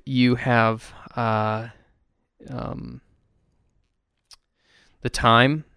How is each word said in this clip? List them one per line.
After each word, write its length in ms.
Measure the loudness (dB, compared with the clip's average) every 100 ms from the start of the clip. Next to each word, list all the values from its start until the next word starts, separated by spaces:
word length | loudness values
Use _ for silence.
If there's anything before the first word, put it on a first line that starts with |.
you 300 | -6 2 2
have, 580 | 2 2 2 2 0 -10 -20 -14 -6
uh, 520 | -2 -2 -2 -4 -8 -18 _ _ _ _ _ _ -14
um, 520 | -10 -10 -10 -14 -18 _ _ _ _ _ _ _ _ _ _ _ _ _ -20 _ _ _ _ _ _
the 100 | -8
time. 540 | 0 4 6 4 0 -8